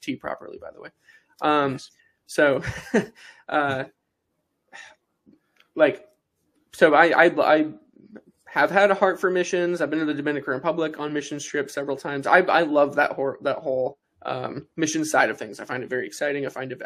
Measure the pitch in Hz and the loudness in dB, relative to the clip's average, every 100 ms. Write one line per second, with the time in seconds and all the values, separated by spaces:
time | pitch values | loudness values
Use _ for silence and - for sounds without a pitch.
0 | - 127 - - - - - - 156 _ | -10 -8 -8 -12 -14 -16 -18 -18 -20 _
1 | _ _ _ - 151 151 139 131 - _ | _ _ _ -6 0 0 0 -4 -10 _
2 | _ _ - - 147 135 - - - 220 | _ _ -8 2 2 2 -2 -10 -2 -2
3 | - - - - - 151 143 131 156 _ | -2 -8 -20 -20 -4 -2 0 -2 -6 _
4 | _ _ _ _ _ _ _ - - _ | _ _ _ _ _ _ _ -20 -20 _
5 | _ _ _ _ _ _ _ 151 151 127 | _ _ _ _ _ _ _ 2 2 2
6 | - _ _ _ _ _ _ - 165 147 | -8 _ _ _ _ _ _ 2 6 8
7 | 170 - 175 147 - 156 151 - _ _ | 6 8 4 4 4 4 2 -6 _ _
8 | - - _ _ - - 147 185 202 196 | -20 -20 _ _ -8 0 2 4 4 4
9 | 196 175 190 185 175 185 175 175 143 156 | 0 0 0 0 0 -2 -2 -2 -2 -2
10 | 151 143 147 143 143 131 165 165 156 156 | -2 -2 -2 -4 -4 -4 -2 -2 -4 -4
11 | 147 147 143 147 - 143 139 - 139 139 | -6 -6 -6 -10 -8 -6 -6 -6 -6 -6
12 | 160 143 139 180 185 165 165 147 143 139 | -6 -6 4 4 6 2 2 4 2 2
13 | 143 - 135 - 139 - - 131 127 - | 0 0 -6 -4 -4 -4 -4 -4 -4 -6
14 | _ _ 127 131 127 131 - - 156 160 | _ _ -10 -8 -8 -10 -12 -6 -4 -2
15 | 151 135 117 107 107 - 104 127 123 127 | 0 2 2 -2 -12 -14 -10 -8 -6 -6
16 | 92 - 147 143 135 131 131 127 | -6 -6 -6 -4 -6 -8 -10 -6